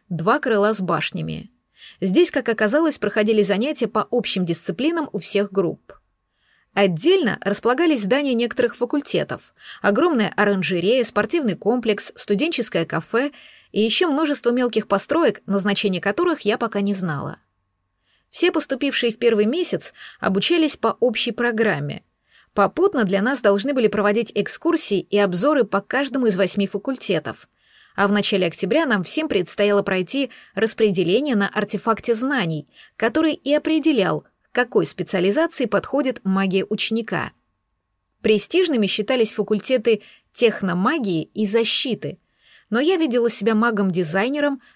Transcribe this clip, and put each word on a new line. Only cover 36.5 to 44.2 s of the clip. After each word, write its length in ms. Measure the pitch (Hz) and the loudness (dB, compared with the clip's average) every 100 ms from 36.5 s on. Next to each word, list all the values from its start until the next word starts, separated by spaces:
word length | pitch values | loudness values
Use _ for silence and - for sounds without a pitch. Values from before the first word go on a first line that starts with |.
| 190 - | 0 -2
ученика. 640 | 220 - 226 220 165 - _ _ _ _ _ _ _ _ _ | -4 -2 -4 -4 -6 -6 _ _ _ _ _ _ _ _ _
Престижными 640 | 214 208 - 349 349 254 196 | 2 2 2 0 2 2 0
считались 460 | - 208 254 220 | -2 0 0 0
факультеты 680 | - 202 208 - 254 233 214 - - _ | 0 -2 -2 0 0 2 0 -2 -20 _
техномагии 960 | - 233 - 190 175 214 320 202 165 - | 0 0 2 -2 0 0 0 0 -2 -4
и 120 | - 214 | -4 0
защиты, 760 | 226 226 - 269 214 143 - _ _ _ - - | 0 0 -2 -2 -4 -6 -10 _ _ _ -20 -4
но 100 | 220 | 0
я 180 | 302 370 | 2 2
видела 320 | 311 240 233 | 2 2 0
себя 260 | 226 202 214 | 0 0 2
магом-дизайнером, 1080 | 233 214 190 175 160 185 | 2 2 0 0 -2 0